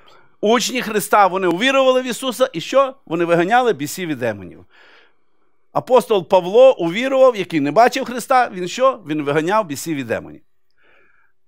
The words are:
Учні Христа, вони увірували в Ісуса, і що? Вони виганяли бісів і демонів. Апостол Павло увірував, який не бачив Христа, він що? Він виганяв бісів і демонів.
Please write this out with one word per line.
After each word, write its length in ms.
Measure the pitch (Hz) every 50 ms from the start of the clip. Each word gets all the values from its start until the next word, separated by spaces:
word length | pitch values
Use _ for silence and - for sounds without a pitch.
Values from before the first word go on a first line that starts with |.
| _ _ - - _ _ _ _
Учні 400 | - 208 233 240 - - 240 247
Христа, 460 | 196 214 214 208 - - 233 214 202 185
вони 200 | 175 190 190 175
увірували 540 | 165 175 240 269 269 269 262 262 262 254
в 40 | 254
Ісуса, 440 | 254 220 - 262 262 214 - 247 - -
і 80 | 165
що? 340 | - - - 262 277 262 262 - _
Вони 200 | - 156 170 170
виганяли 480 | 165 170 170 170 185 233 247 254 233 196
бісів 360 | 127 143 143 - 185 185 160
і 60 | 147
демонів. 500 | 120 123 113 104 101 92 85 82 82 87 _ _ _ _ _ _ _ _ _ _ _ _ _ _ _ _ _ _ _ _ _
Апостол 560 | - 143 - - 254 247 - - 220 196 170 -
Павло 500 | 196 185 170 180 202 240 262 269 247 -
увірував, 580 | 175 165 170 220 254 269 277 262 262 262 233
який 240 | 202 170 - 165 156
не 120 | 139 143
бачив 340 | 147 202 233 247 - 262 254
Христа, 440 | - 240 247 - - 262 254 240 -
він 180 | - 180 180 175
що? 360 | - 233 254 269 247 247 196 143
Він 160 | 156 156 143
виганяв 420 | 143 143 160 156 175 208 220 214
бісів 320 | 170 185 - - 165 160 139
і 60 | 127
демонів. 380 | 113 110 87 80 76 78 - _ _ _ _ _ _ _ _ _ _ _ _ _ _ _ _ _ _ _ _ _